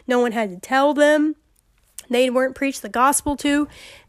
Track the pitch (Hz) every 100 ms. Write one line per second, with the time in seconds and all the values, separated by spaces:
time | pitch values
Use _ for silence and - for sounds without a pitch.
0 | - 247 240 226 208 175 - 269 285 285
1 | 294 302 302 302 _ _ _ _ _ -
2 | - 240 254 247 262 262 285 262 208 233
3 | 269 285 294 285 294 285 294 - - -